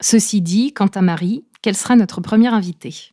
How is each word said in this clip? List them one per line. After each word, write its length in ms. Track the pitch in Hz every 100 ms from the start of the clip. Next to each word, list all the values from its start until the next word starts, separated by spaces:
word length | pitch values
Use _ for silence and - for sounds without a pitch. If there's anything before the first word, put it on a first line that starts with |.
Ceci 400 | - 226 214 208
dit, 320 | 170 196 269
quant 140 | - 196
à 160 | 196
Marie, 400 | 180 165 180 240 - _
quelle 160 | 214 196
sera 180 | - 240
notre 260 | 190 -
première 340 | 175 220 240 220
invitée ? 560 | 180 170 - - -